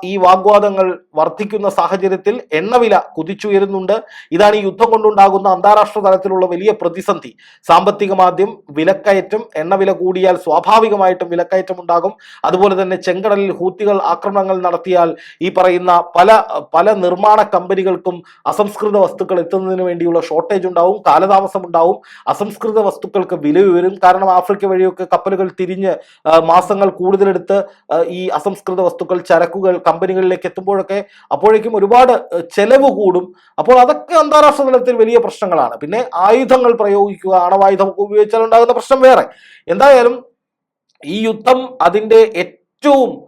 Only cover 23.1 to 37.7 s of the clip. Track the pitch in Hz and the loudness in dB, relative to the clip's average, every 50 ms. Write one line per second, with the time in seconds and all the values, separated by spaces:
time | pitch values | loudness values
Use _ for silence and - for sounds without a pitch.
23.1 | _ 202 185 - 185 165 143 147 151 175 196 196 175 175 180 185 196 190 - 180 | _ -6 -4 -4 -6 -6 -4 -2 2 2 2 2 2 2 0 -2 -4 0 2 2
24.1 | 185 190 190 185 185 180 180 - 202 196 202 196 190 185 185 185 180 - 185 180 | 2 2 0 0 0 0 0 -2 -4 -4 -2 -4 -2 0 0 -2 -2 -6 -6 -4
25.1 | - 170 - 190 196 180 196 185 - _ 185 175 190 185 196 190 165 - - _ | -4 -4 -2 -4 -4 -4 -4 -6 -4 _ -6 -6 -6 -6 -4 -4 -4 -6 -8 _
26.1 | _ _ _ 156 160 165 165 165 165 180 180 - 208 196 196 196 190 - 180 185 | _ _ _ 2 2 2 4 4 2 2 2 0 -2 0 0 -2 -2 -2 0 0
27.1 | 196 190 202 196 190 180 - - 196 202 190 - _ _ _ _ 147 160 170 165 | 2 2 2 0 0 -4 -2 -2 -2 -2 -2 -6 _ _ _ _ -2 -2 -2 -2
28.1 | 175 180 185 185 - 147 - 202 190 180 _ - 185 180 185 175 175 - 190 156 | -4 -8 -8 -6 -6 -4 -4 -6 -8 -6 _ -8 -4 -2 -2 -2 -2 -4 -6 -4
29.1 | 185 180 175 - 185 165 175 170 - 196 190 190 180 175 180 175 160 170 180 180 | -4 -6 -2 0 2 2 2 0 -4 -4 -2 -2 -2 0 0 -2 -2 -2 -2 -4
30.1 | 190 185 185 185 185 180 - 180 170 - 185 190 202 196 190 - 196 202 202 _ | -2 -2 -2 -2 -2 -4 -6 -10 -10 -8 -6 -4 -4 -4 -4 -4 -6 -8 -8 _
31.1 | _ _ _ _ - 143 - 208 220 214 214 233 226 208 190 202 226 240 254 254 | _ _ _ _ -6 0 2 2 2 2 0 -2 -2 -2 0 4 6 6 6 6
32.1 | 247 208 - - - 175 170 170 - - 202 214 254 277 269 277 196 185 214 190 | 4 0 -2 -6 -8 -8 -8 -6 -2 -2 0 4 4 4 4 2 0 0 -2 0
33.1 | 180 180 180 - - _ _ _ _ - 156 - 254 254 247 254 302 302 - - | 0 0 -4 -6 -16 _ _ _ _ -6 2 4 6 6 6 4 2 -4 -4 -2
34.1 | 349 320 302 294 302 302 294 294 269 285 277 262 254 247 247 247 247 226 226 220 | 0 0 0 4 4 4 4 4 4 2 -2 0 0 0 0 0 0 2 0 2
35.1 | 226 233 233 208 - - - 190 175 156 135 117 117 117 - 147 185 226 247 247 | 2 0 0 0 -6 -6 -4 -2 0 0 -2 -2 -4 -8 -10 -8 -6 -6 -6 -6
36.1 | - 170 180 202 226 254 269 226 262 254 247 233 240 233 220 202 202 202 202 202 | -4 0 2 4 4 2 4 2 2 2 4 2 0 0 0 0 2 0 0 0
37.1 | 196 - - 185 190 185 175 180 185 196 196 196 | -2 -8 -4 0 0 2 2 2 2 4 4 2